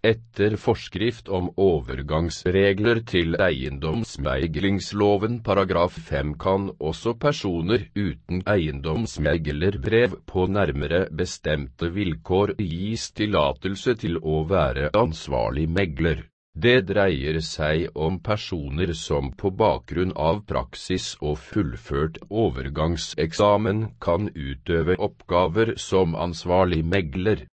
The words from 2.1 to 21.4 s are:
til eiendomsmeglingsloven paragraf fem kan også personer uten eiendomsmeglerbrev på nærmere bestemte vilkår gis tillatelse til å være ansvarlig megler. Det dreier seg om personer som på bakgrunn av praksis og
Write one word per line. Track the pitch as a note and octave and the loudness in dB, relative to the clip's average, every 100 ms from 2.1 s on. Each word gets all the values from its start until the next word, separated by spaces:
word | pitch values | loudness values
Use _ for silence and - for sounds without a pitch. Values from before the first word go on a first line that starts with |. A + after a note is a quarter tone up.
| D2+ E2+ - - F#2 G2 G2 G#2+ A2+ A2+ | 0 0 -2 0 4 4 4 2 2 0
til | F#2 E2 E2+ | 0 0 2
eiendomsmeglingsloven | F#2+ C#2+ C2 C#2 D#2 D#2+ A2+ - C#2 C2 E2+ E2 G2 G2 - G#2 G#2 G2+ G#2+ A#2+ | 2 0 -4 -4 -4 -2 -4 -4 -2 0 -2 0 0 0 -2 0 4 4 0 -4
paragraf | A2 G2 F#2+ E2+ F2+ - - | 0 0 2 2 2 0 -6
fem | C#2+ C#2+ | -4 -2
kan | D2+ F#2+ G2 G2 - | -2 0 0 0 -4
også | D2+ E2 A2+ | -6 -2 -4
personer | A#2 C#3+ C#3+ G#2 E2+ E2 A2+ G2 | 0 0 0 -2 -2 0 0 -2
uten | - G2+ C2+ - F2+ | -4 -4 -4 -6 -6
eiendomsmeglerbrev | - G#2 D#2 C#2 D#2 D#2+ A2+ - D2 D#2+ D2+ D2 F2+ E2 C#2 A2+ A#2+ F#2 | 0 0 0 -2 -4 -2 -4 -2 0 0 -2 0 0 0 2 2 2 -2
på | - F#2+ F#2 | -6 0 0
nærmere | G2 F#2 D#2+ D2+ E2+ F#2+ | 2 0 0 0 0 0
bestemte | E2 F2+ - - D2+ C2+ - E2+ | -2 -4 -4 -2 -2 -4 -6 -6
vilkår | F2+ F#2+ D#2 - F#2 G2+ - | -2 -4 -4 0 2 2 0
gis | G2 D#2+ G2 A2+ - | -4 -4 -6 -6 -8
tillatelse | - G#2+ G2 D2 C2 F#2 G2 - | -4 0 2 2 0 -4 -4 -2
til | B2 A2 E2 | -2 -2 -4
å | D#2 D#2 | 0 0
være | D#2 F#2 C#2+ B1 D2 | 2 2 2 2 0
ansvarlig | G#2 A#2 D#2+ - C2 A1 C2 D#2+ | 2 0 -2 -4 -2 0 0 0
megler. | E2+ G2 C#2 E2 D2 - _ _ | 0 0 0 0 0 -6 _ _
Det | D#2+ G2+ B2+ | 0 4 4
dreier | F2+ G2 G2 D2+ C2+ D#2+ | 4 2 2 2 0 -2
seg | D#2+ - D2+ D#2+ E2+ - | -4 -4 0 0 0 -2
om | D#2+ F#2 | -2 -2
personer | - G#2+ - F2+ C#2+ C#2 F2+ | -2 -4 -4 -6 -4 -2 -2
som | D#2+ - D2 C2+ | -2 -2 -2 -2
på | - G2+ | -4 -4
bakgrunn | F#2+ G#2+ C2 - D2 F#2 | 2 2 2 -2 -2 -2
av | - D#2 E2 | 0 0 0
praksis | - - B1 - - F#2 - - | -2 -4 -4 -12 -4 -4 -4 -6
og | D2 D2 | -4 -4